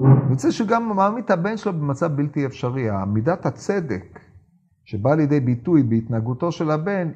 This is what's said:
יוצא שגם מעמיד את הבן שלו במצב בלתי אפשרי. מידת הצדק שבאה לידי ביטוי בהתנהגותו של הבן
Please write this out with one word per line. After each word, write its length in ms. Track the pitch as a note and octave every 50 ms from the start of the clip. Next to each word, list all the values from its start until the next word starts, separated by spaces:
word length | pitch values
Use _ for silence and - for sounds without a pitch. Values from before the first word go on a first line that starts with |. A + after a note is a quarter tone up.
| C3 C3+ C3+ B2+ B2+ B2
יוצא 220 | B2+ C3+ - E4+
שגם 440 | - - A#3 G3 A3+ A#3 A#3 A3+ G#3
מעמיד 280 | F#3+ F#3+ G3+ G#3+ B3 A#3
את 80 | -
הבן 260 | G3+ E3+ E3 G#3 A3+ G#3
שלו 160 | - G#3 F3+
במצב 420 | D#3+ D3 C#3+ C3+ C3+ - D#3+ D3
בלתי 300 | C3+ C#3+ C#3+ - D3 C#3
אפשרי. 420 | C3 B2 - - B2 B2 C3+ B2 A2 G2+ G2 F#2+ G2
מידת 380 | G#2 A2 A2 D#3 F3+ F3+ -
הצדק 720 | D#3+ B2 - - - G3 G3+ E3+ C#3 G#2 F#2 - - - - - - - - _ _ _ _ _ _ _ _ _
שבאה 300 | - - G2+ G#2 C3 D3+
לידי 240 | D#3+ D3+ C#3 D3 D3
ביטוי 440 | B2+ A#2+ B2 A#2+ - F3 F3 D3+ C3
בהתנהגותו 680 | A2+ A2+ A2+ A2+ A#2 B2 A2+ A2 A#2+ B2+ B2 F3 E3+
של 200 | E3 - E3+ D3+
הבן 400 | D3+ D3+ D#3+ G3+ G3+ F#3+ F3 D#3+ C#3+